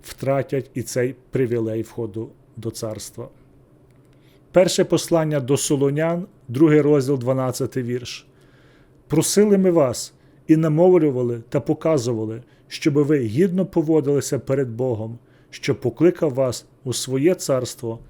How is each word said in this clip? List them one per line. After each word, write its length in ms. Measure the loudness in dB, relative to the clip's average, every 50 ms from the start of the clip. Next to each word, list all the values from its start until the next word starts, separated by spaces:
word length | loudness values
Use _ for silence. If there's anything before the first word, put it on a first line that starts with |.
| -18
втратять 680 | -20 -14 -8 -4 -2 -2 -2 -2 -4 -4 -6 -6 -6 _
і 80 | -10
цей 340 | -10 -6 -4 -4 -4 -4 -4 -10 _ _
привілей 500 | -2 -2 0 0 0 -2 -2 -4 -4 -6
входу 480 | -8 -8 -8 -10 -10 -8 -8 -10 -12 -12 -14 _ _ _ _
до 140 | -10 -10 -10
царства. 580 | -10 -8 -10 -10 -10 -10 -14 -16 -14 -16 -16 -16 _ _ _ _ _ _ _ _ _ _ _ _ _ _ _ _ _ _ _ _ _ _ _ _
Перше 320 | 4 4 4 4 4 0 0
послання 560 | 2 2 -2 0 2 0 2 2 2 -2 -2
до 180 | 0 0 0
Солонян, 720 | 0 2 0 0 2 2 0 0 0 -2 -2 -2 -4 -6 -10 _ _ _
другий 340 | -10 2 4 4 6 6 6
розділ, 380 | 6 6 4 2 2 0 -2 -2
дванадцятий 640 | 0 -2 -2 0 -2 -2 -2 -4 -6 -4 -4 -6 -6
вірш. 440 | -4 -6 -6 -8 -10 -14 -16 -18 _ _ _ _ _ _ _ _ -20 _ _ _ _ _ _ _
«Просили 500 | _ 0 0 0 2 4 4 4 6 4
ми 140 | 4 4 4
вас 420 | 4 4 2 2 0 -6 -10 -14 _ _ _ _ _ _ _
і 100 | 2 2
намовлювали 840 | 4 4 2 4 4 6 6 6 6 4 2 0 0 -2 -2 -4 -6 -10 _
та 100 | -4 -4
показували, 800 | -2 -2 -4 -2 0 0 0 2 0 -2 -2 -2 -4 -6 -8 -10 -14 _ _ _ _
щоби 360 | _ -16 -2 -2 0 2 2 2
ви 160 | 2 2 0
гідно 460 | 0 -2 2 2 2 2 2 -2 -2
поводилися 760 | 0 0 -2 0 2 2 2 2 2 0 0 0 -2 -6 -6
перед 300 | -2 -2 -2 -2 -2 -4
Богом, 480 | -4 -4 -2 -2 -2 -4 -6 -10 -12 -14 _ _ _ _ _ _
що 260 | -20 -10 -4 -4 -4
покликав 580 | -2 -2 -6 -2 2 2 2 2 2 -2 -2 0
вас 320 | 0 -2 -2 -2 -6 -12 _ _ _ _
у 100 | -6 -6
своє 420 | -6 -4 -4 -4 0 2 2 0
царство 640 | 0 -2 -2 -2 -2 -2 -6 -10 -10 -10 -10 -10 -10 -14